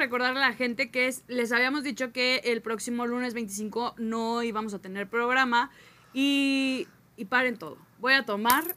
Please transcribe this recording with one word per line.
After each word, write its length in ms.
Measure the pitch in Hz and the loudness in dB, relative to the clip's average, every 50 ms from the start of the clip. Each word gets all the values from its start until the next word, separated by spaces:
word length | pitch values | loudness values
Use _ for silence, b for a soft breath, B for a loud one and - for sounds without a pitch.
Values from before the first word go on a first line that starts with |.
| 294 | -2
recordarle 360 | 247 240 247 247 254 254 269 | 0 0 0 0 0 2 2
a 80 | 277 254 | 2 2
la 40 | 240 | 2
gente 360 | - 254 247 233 - 269 240 | 0 -2 -2 -2 -4 -4 -2
que 180 | - 254 247 | 0 0 0
es, 160 | 254 254 - - | 0 -2 -6 -8
les 240 | - 247 247 233 226 | -6 -2 -2 0 2
habíamos 320 | 240 240 247 262 277 302 254 | 2 2 2 2 0 -2 -4
dicho 280 | 285 220 254 262 240 - | -4 -4 -4 -6 -4 -2
que 240 | 254 247 254 262 254 - | 0 0 2 0 0 0
el 160 | 240 233 226 | 0 -2 -2
próximo 440 | - 220 226 202 - 240 240 240 240 | -2 -4 -6 -6 -4 -4 -4 -2 -2
lunes 260 | 233 240 247 247 247 220 | -2 -2 -2 -4 -4 -4
veinticinco 600 | 240 233 196 196 208 214 208 190 226 240 240 - | -6 -6 -6 -6 -8 -6 -6 -4 -4 -4 -4 -4
no 440 | - 226 220 226 226 226 226 233 233 233 | -6 -4 -4 -2 -2 -2 -2 -2 -2 -2
íbamos 300 | 233 208 214 220 220 202 | -2 -2 -4 -4 -4 -6
a 60 | 185 | -8
tener 280 | - 190 190 202 202 196 | -10 -8 -8 -8 -6 -2
programa. 600 | - 233 240 240 254 262 262 247 240 240 254 269 b b b b b b b b - | -2 0 2 2 4 4 4 4 4 2 2 0 b b b b b b b b -2
Y, 720 | 262 277 277 277 277 277 277 269 269 269 269 262 247 - - - - _ _ _ | 0 2 2 4 4 2 2 2 2 2 0 -2 -2 -6 -8 -12 -20 _ _ _
y 80 | - 226 | -12 -4
paren 320 | 190 254 247 254 254 233 | 0 2 2 2 2 -2
todo. 200 | - 165 151 131 - - _ _ - | -4 -10 -14 -14 -16 -20 _ _ -2
Voy 140 | 202 254 269 | 2 4 4
a 120 | 269 226 | 4 4
tomar 380 | - 202 202 214 233 254 294 320 349 - | 0 -2 2 6 6 6 6 4 -2 -6